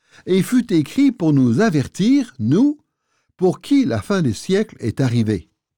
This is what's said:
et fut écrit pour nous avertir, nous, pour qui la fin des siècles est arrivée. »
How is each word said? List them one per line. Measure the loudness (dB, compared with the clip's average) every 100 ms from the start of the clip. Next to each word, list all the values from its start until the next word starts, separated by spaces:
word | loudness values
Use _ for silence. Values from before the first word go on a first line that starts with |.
| _ -16 -2
et | 0
fut | 2 -2 0
écrit | 0 0 0 0
pour | 0 0
nous | 2 2 2
avertir, | 2 0 -4 -2 0 0 0 -6
nous, | 0 2 2 0 _ _ _ _ _ _
pour | -2 -2
qui | 0 0
la | 0 -2
fin | -2 -2
des | -2
siècles | -4 -2 -2 -2 -6
est | -8 -2
arrivée. » | -2 0 0 -4 -8 _ _